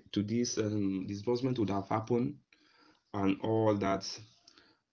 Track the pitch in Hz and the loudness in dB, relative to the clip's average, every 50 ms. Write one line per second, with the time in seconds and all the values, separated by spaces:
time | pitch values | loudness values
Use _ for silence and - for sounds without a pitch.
0 | - - - 107 104 104 113 120 120 120 - - 113 104 107 107 101 98 95 95 | -8 -4 -2 -2 0 0 0 0 0 0 0 -2 0 0 0 0 0 0 0 -2
1 | 92 95 101 101 104 117 123 120 127 131 127 123 110 98 98 98 95 - 110 110 | -4 -6 -6 -6 -2 -2 -2 0 0 -2 0 0 0 0 0 -2 -2 -2 -2 -2
2 | 113 - 123 120 123 139 - - _ _ _ _ _ _ _ _ _ _ _ _ | 0 0 0 2 0 0 -4 -8 _ _ _ _ _ _ _ _ _ _ _ _
3 | _ _ - 104 98 95 95 - - 110 110 110 110 110 104 101 98 98 98 95 | _ _ -4 0 0 0 0 0 0 0 2 4 4 4 4 4 2 0 0 0
4 | - - - - - - _ _ _ - - - - _ _ _ _ _ | -2 -8 -12 -12 -16 -20 _ _ _ -20 -20 -20 -20 _ _ _ _ _